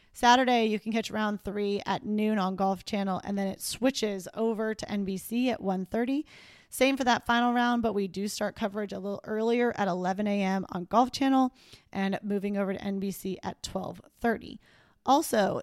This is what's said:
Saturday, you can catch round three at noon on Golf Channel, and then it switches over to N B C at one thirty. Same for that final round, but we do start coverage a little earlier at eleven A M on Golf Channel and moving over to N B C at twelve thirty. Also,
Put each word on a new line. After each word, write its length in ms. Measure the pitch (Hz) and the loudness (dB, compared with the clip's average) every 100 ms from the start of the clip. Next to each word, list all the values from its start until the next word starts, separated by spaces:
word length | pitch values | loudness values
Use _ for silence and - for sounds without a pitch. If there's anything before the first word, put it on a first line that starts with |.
| _ | _
Saturday, 520 | - 240 254 254 240 220 | 2 6 8 6 4 2
you 140 | 214 | 0
can 120 | 220 | -2
catch 200 | 233 - | -2 -2
round 320 | 214 214 208 | -2 -2 -2
three 380 | 202 208 202 202 - | -4 -4 -2 -2 -2
at 200 | 190 202 | -4 -2
noon 340 | 214 214 220 | 0 2 2
on 160 | 185 190 | 0 0
Golf 300 | 196 190 - | 0 0 -4
Channel, 340 | 202 196 185 | -4 -2 -4
and 140 | - 202 | -4 -4
then 100 | 196 | -4
it 140 | 196 | -6
switches 680 | - - 262 269 214 196 170 - | -8 0 0 0 -2 -4 -8 -4
over 380 | 226 214 220 214 | -2 -2 -4 -6
to 160 | - | -4
N 140 | 202 196 | -4 -2
B 120 | 190 | -6
C 320 | - 233 254 | -4 0 0
at 120 | - | 0
one 260 | 190 185 185 | -2 -2 -2
thirty. 380 | 226 247 277 - - - - _ | -2 0 -2 -4 -12 -20 -20 _
Same 280 | - 262 269 | 2 2 2
for 60 | |
that 220 | 247 247 - | 2 2 2
final 280 | 233 240 | 2 2
round, 280 | 240 240 240 | 2 2 2
but 120 | 220 | 0
we 140 | 202 196 | 0 -2
do 200 | 190 208 | -4 -4
start 280 | - 208 - | -4 -4 -2
coverage 380 | 220 202 202 | -4 -4 -6
a 60 | 196 | -6
little 220 | 196 202 | -6 -8
earlier 500 | - 220 226 240 240 - | -4 -2 2 4 2 2
at 100 | 190 | 0
eleven 400 | 180 180 190 208 | 0 0 0 0
A 140 | 202 | 0
M 240 | 190 190 - | 0 0 -2
on 160 | 180 180 | -8 0
Golf 260 | 214 247 | 4 4
Channel 420 | - 269 262 254 - - - _ | 2 4 4 4 -2 -20 -20 _
and 280 | 202 196 196 | -4 -2 -2
moving 360 | 208 202 202 202 | -2 -2 -2 -2
over 160 | 196 | -2
to 100 | 190 | -2
N 160 | 202 196 | -4 -4
B 120 | 196 | -4
C 280 | 180 190 - | -6 -6 -6
at 200 | - - | -8 -10
twelve 380 | - 190 180 175 - _ | -8 -6 -8 -10 -18 _
thirty. 400 | 170 - 85 - _ _ _ _ - | -2 -2 -6 -16 _ _ _ _ 4
Also, 560 | 277 - 220 190 120 | 4 4 2 2 0